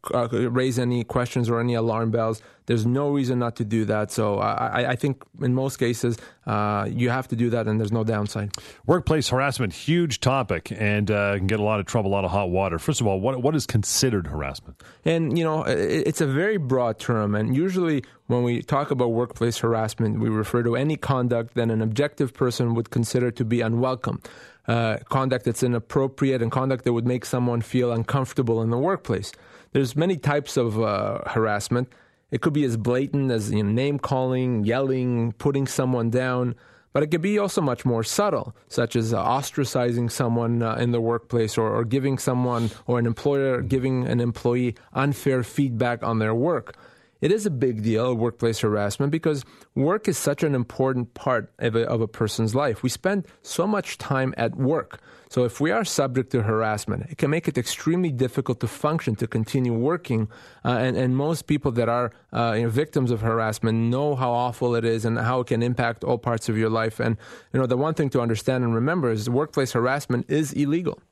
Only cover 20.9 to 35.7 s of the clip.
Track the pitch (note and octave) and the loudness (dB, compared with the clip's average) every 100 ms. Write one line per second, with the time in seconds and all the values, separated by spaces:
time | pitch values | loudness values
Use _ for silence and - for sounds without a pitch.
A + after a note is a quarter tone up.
20.9 | D#3 - C3 B2 A#2 A#2 - A#2 A2 A2 | -2 0 0 2 0 -2 -2 0 0 0
21.9 | G#2+ C#3+ - C3+ - B2+ A#2+ B2 A#2 A#2 | 0 0 0 -4 0 0 2 0 0 0
22.9 | A#2+ A2+ B2+ B2 A#2 A#2 A#2+ A2+ A#2 B2+ | -2 0 2 0 0 0 0 2 2 0
23.9 | B2+ - - - - - - - A#2 A2+ | -2 -4 -6 -10 -20 -20 -12 -2 0 2
24.9 | G#2+ - C3+ C3 B2+ B2 A2+ B2+ A#2+ - | -2 -2 0 2 0 -2 0 0 0 0
25.9 | D3 C3+ C3+ C3+ C3 A2+ C3 C3 B2+ B2 | 0 0 0 0 2 0 0 0 0 0
26.9 | A#2 A#2+ B2 - B2+ B2 A#2 A2 B2+ B2 | 0 0 -2 -2 -2 0 0 -2 0 0
27.9 | A#2 A2+ C#3+ C3 - A#2+ A2+ A2+ A#2+ D#3 | 0 0 0 0 -2 0 2 0 0 0
28.9 | G3 - F#2+ G#2 - - - - - C3 | -2 -2 -4 -4 -14 -20 -20 -4 0 0
29.9 | C#3 E3+ E3+ D3 D3 C#3+ - A#2+ G#2+ A2 | 0 0 0 0 0 0 0 0 0 0
30.9 | G2+ G#2 G#2+ - A2+ A2 G#2 - A#2+ C3 | 0 -2 -4 -4 0 0 0 0 -2 -2
31.9 | - _ _ _ C3 E3+ D3 C#3 A#2 A2 | -10 _ _ _ -2 0 2 0 0 0
32.9 | B2 C#3 C#3+ C3+ A2+ G#2 G#2 G2+ A2+ C#3 | 0 0 0 0 0 0 0 2 2 0
33.9 | C#3+ - C3+ C3 B2+ B2+ A#2+ G#2 A#2+ C3+ | -2 -2 0 0 0 0 0 0 0 0
34.9 | C3 B2+ A#2+ A#2 A2+ D3 C#3 C3+ | 0 0 0 -2 0 0 0 0